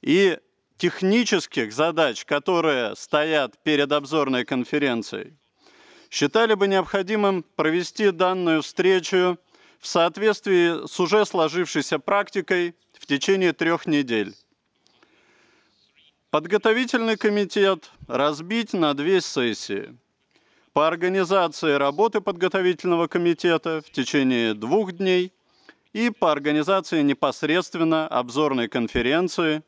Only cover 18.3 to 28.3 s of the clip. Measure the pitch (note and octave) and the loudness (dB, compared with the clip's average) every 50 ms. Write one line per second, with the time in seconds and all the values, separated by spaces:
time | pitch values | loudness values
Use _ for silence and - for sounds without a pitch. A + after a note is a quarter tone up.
18.3 | D#3 C#3+ D#3+ F3 G#3+ A#3 A#3 G3+ - G3 E3 D3+ C#3+ C#3 C#3+ E3 F#3+ F#3 D#3+ - | 0 -2 -6 -4 -4 -4 -4 -2 -2 0 0 0 0 0 0 2 2 0 0 -2
19.3 | - - B2 A#2+ G#2+ - - - G#2+ G2 G2 G2 B2 B2 _ _ _ _ _ _ | -4 -2 -2 -2 -2 -4 -6 -8 -8 -8 -8 -10 -18 _ _ _ _ _ _ _
20.3 | _ _ _ _ _ _ _ _ _ - D3 D#3+ D#3+ E3+ E3+ F3+ F#3 G3 F#3 E3 | _ _ _ _ _ _ _ _ _ 0 2 2 0 0 -2 0 0 0 0 2
21.3 | F#3+ G3 F3+ E3+ D3 - - D#3+ C#3+ C#3+ C#3 C#3 C#3 D#3 G#3 A3+ G#3 A3 F3+ - | 2 2 2 0 -2 -2 0 2 2 2 2 0 2 2 0 2 2 -2 -4 -4
22.3 | F#3+ E3+ E3 F#3 - G3 F#3 F3+ F3+ - - F3+ F3 E3 E3+ D#3+ - F3+ F3 E3+ | -4 -2 -2 -2 0 0 0 0 0 0 0 -2 0 0 0 0 -2 0 0 0
23.3 | E3+ - - F3 E3+ D#3+ - E3+ D#3+ D#3+ D3 - _ - C3 - - D3 C3+ C3 | 0 0 2 0 0 0 0 -2 -6 -6 -8 -8 _ -4 -4 0 0 2 2 2
24.3 | B2+ A#2+ A#2 A2+ A2 G#2 G#2+ A#2 D3 G#3+ A3 F#3 F3+ E3+ G3 F#3+ F#3 F3+ F3+ F#3 | 2 2 0 0 -2 -4 -4 0 0 0 0 -2 -6 -4 -2 0 0 0 0 -2
25.3 | _ _ _ _ _ _ _ _ - _ _ _ _ G#3 A3+ A#3+ A3 _ - E3+ | _ _ _ _ _ _ _ _ -20 _ _ _ _ -2 -2 -2 -2 _ 0 0
26.3 | D3+ C#3+ C#3 D3 D3 D3+ D3+ D3 G3 F#3+ F3 - - D#3+ D3 C#3+ C#3 - - C#3+ | 0 0 0 0 0 0 0 2 0 0 0 -2 -2 0 2 2 0 2 0 -2
27.3 | B2 - - D3+ D#3 F3 F#3 - - F3+ E3 D#3+ D#3+ D#3+ D#3 D#3 - A#2+ B2 A#2+ | -2 -2 -2 0 0 0 -2 -4 -4 -2 0 0 0 0 -2 -2 -2 -4 -4 -2